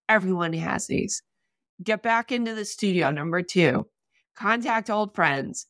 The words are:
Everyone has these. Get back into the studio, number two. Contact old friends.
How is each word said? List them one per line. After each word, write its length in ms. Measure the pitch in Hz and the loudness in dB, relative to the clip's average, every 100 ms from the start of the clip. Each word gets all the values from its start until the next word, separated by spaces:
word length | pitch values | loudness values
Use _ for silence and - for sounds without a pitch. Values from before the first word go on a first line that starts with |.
| - | 0
Everyone 420 | 214 185 175 170 | 2 2 0 0
has 360 | 165 165 - - | -2 -2 -4 -2
these. 360 | 135 202 - _ _ _ _ _ - | -4 -2 -6 _ _ _ _ _ -10
Get 220 | 180 214 | -4 -2
back 280 | 233 226 - | 0 0 0
into 220 | 240 226 | -2 -2
the 120 | 220 208 | -4 -8
studio, 440 | - 202 180 139 | -2 0 2 2
number 320 | 151 160 175 | 0 -2 -2
two. 460 | 175 185 151 127 - _ _ _ _ - | 0 4 4 2 -4 _ _ _ _ -6
Contact 540 | 202 233 240 226 226 | -2 0 0 -2 0
old 260 | 214 208 196 | -2 -2 2
friends. 520 | 160 135 - - | 2 2 -4 -10